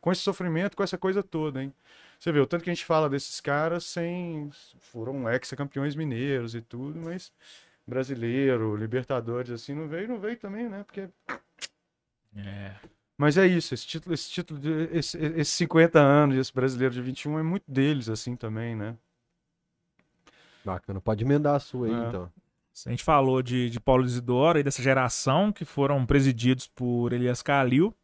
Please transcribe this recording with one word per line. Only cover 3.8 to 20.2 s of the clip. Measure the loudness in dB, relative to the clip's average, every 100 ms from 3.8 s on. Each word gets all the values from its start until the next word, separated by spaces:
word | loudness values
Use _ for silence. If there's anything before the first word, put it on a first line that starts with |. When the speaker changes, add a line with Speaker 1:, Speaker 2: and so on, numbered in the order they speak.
Speaker 1:
sem, | -6 -6 -4 -4 -6 -8 -10 -14 -20 _
foram | _ -10 -8 -6 -2
ex-campeões | -4 -4 -10 -8 -4 -6 -4
mineiros | -6 -4 -2 -4 -4 -10
e |
tudo, | -12 -12 -10 -10
mas | -10 -12 -14 _ -20 -20 _ _ -8
brasileiro, | -6 -4 -4 -2 2 2 2 0 -2
Libertadores, | -2 -4 -2 -4 -2 -6 -6
assim, | -10 -8 -10
não | -8
veio, | -8 -8
não | -6
veio | -6 -8
também, | -10 -8 -8
né? | -10 -12
Porque | -12 -14 _ -14 -14 _ _ -16 _ _ _ _ _ _ -14
Speaker 2:
É. | -12 -12 -14 -16 -20 _ _ _
Speaker 1:
Mas | 2 6
é | 6
isso, | 4 0
esse | -8 -8
título, | -12 -6
esse | -8 -6
título | -8 -8 -6
de, | -4 -4 -2
esse, | -2 -4 -4
esse | -4 -2 -2
cinquenta | 0 2 6 8 8
anos, | 8 8 6 4
esse | 0
brasileiro | 0 0 2 0
de | -2
vinte | -8 -8
e | -6
um | -4
é |
muito | -2 -4 -4
deles, | 0 2 2 -2
assim, | -6 -6 -8
também, | -6 -6 -6 -6
né? | -6 -10 _ _ _ _ _ _ _ _ _ _ _ _